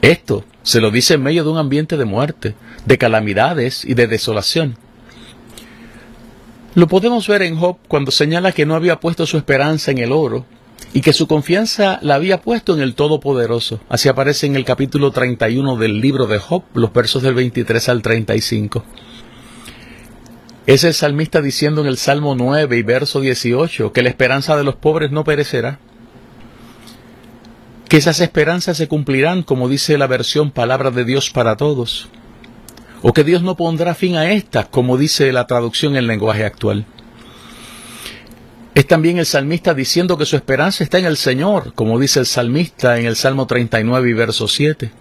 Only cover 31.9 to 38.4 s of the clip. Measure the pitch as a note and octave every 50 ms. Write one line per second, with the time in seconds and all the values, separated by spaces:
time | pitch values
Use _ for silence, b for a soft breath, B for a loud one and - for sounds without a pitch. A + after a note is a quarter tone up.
31.9 | - - - - - - - - - - - - - - - - - B B B
32.9 | B B B - A#2 - D3 D3 F3 F3+ E3+ F#3 F#3 - E3+ E3 E3 D3+ E3+ F3
33.9 | E3 - - F#3 F3+ D#3+ D#3 E3+ G3+ G#3 G3 - - A#2+ G2+ - - - B2 B2
34.9 | B2+ B2+ C#3+ D3+ - - D3 C3+ B2+ B2 A#2+ - B2+ A#2+ A#2+ A#2 A2+ - - D3
35.9 | C#3+ C3+ B2 A#2 A2+ G#2 G2+ A2 G#2+ G#2+ A2 G#2 - - - G#2 G#2 G#2 G#2+ -
36.9 | - - - - B B B B B B B B B B B B B B B B
37.9 | B B B B B B B B - -